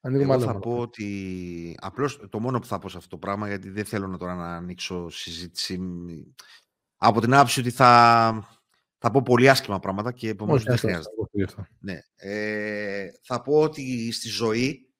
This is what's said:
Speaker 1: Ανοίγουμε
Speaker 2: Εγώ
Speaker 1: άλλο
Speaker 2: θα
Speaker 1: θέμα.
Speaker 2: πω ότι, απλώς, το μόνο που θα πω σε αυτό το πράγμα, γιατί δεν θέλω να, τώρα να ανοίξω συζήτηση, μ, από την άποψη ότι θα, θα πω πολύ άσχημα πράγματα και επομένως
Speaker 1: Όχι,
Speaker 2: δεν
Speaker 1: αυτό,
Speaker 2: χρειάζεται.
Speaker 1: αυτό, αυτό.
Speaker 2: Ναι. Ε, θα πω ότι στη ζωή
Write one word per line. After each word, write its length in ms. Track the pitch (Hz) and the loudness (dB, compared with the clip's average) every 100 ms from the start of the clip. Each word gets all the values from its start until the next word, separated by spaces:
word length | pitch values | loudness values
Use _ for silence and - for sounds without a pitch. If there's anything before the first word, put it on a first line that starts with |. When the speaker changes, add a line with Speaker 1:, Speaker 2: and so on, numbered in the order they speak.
Speaker 1:
Ανοίγουμε 320 | 127 139 139 | 0 0 4
Speaker 2:
Εγώ 0 | |
Speaker 1:
άλλο 200 | 131 123 | 2 2
Speaker 2:
θα 60 | 104 | -4
Speaker 1:
θέμα. 160 | 113 120 | -4 -4
Speaker 2:
πω 60 | |
ότι, 960 | 117 - 101 101 95 92 87 85 85 - | -6 -8 -8 -6 -8 -8 -10 -10 -12 -12
απλώς, 480 | 95 107 143 - 104 | -12 -6 -6 -6 -10
το 100 | 107 | -6
μόνο 200 | 120 123 | -2 -4
που 60 | - | -4
θα 140 | 98 | -8
πω 100 | 95 | -8
σε 80 | 90 | -14
αυτό 120 | - | -16
το 80 | 92 | -10
πράγμα, 300 | 98 101 104 | -6 -6 -6
γιατί 220 | 101 95 | -8 -8
δεν 160 | 98 101 | -8 -6
θέλω 220 | 110 98 | -4 -6
να, 100 | 92 | -8
τώρα 180 | 90 90 | -8 -8
να 200 | 85 85 | -8 -10
ανοίξω 540 | 87 90 - 90 87 | -10 -10 -8 -8 -8
συζήτηση, 680 | - - 82 87 - - 92 | -12 -12 -12 -12 -10 -8 -8
μ, 300 | 92 87 87 80 - _ - - _ _ _ _ | -8 -10 -12 -14 -18 _ -20 -20 _ _ _ _
από 240 | 110 110 | 4 4
την 120 | 117 | 6
άποψη 260 | 135 135 - | 6 6 4
ότι 100 | 123 | -2
θα, 800 | - 123 120 120 117 113 110 101 _ _ _ _ _ | 6 8 10 10 8 4 -2 -10 _ _ _ _ _
θα 140 | 120 | 0
πω 100 | 120 | 0
πολύ 280 | 117 120 131 | 4 6 8
άσχημα 300 | 127 - 98 | 6 2 -6
πράγματα 320 | 95 98 113 | -4 -6 -6
και 180 | 123 110 | -6 -8
επομένως 300 | 101 107 143 | -6 0 0
Speaker 1:
Όχι, 80 | 117 | 2
Speaker 2:
δεν 80 | 120 | 0
Speaker 1:
αυτό, 120 | 107 | 0
Speaker 2:
χρειάζεται. 560 | 87 85 - 104 101 | -4 -6 -10 -6 -4
Speaker 1:
αυτό, 180 | 92 - | -4 -6
αυτό. 140 | 98 _ | -18 _
Speaker 2:
Ναι. 200 | 95 87 _ _ | -12 -12 _ _
Ε, 920 | 98 104 107 107 104 104 104 98 95 _ | -10 -6 -6 -6 -6 -6 -8 -8 -12 _
θα 200 | _ 123 | _ -8
πω 200 | - 151 | 0 2
ότι 500 | 156 151 131 123 113 | 2 -2 -8 -6 -6
στη 180 | 113 113 | -6 -8
ζωή 600 | 101 113 113 131 - _ | -4 -2 0 -2 -4 _